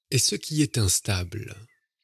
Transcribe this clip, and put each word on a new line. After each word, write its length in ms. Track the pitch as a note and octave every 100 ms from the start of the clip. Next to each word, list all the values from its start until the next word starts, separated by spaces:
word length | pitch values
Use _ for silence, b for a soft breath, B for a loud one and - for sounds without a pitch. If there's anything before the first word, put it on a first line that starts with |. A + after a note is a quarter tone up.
| _
Et 80 | C3
ce 160 | -
qui 280 | G#3 - D3+
est 160 | D3 -
instable, 800 | G2+ - - F#2+ F2+ G2+ G#2 - A2+ _ _ _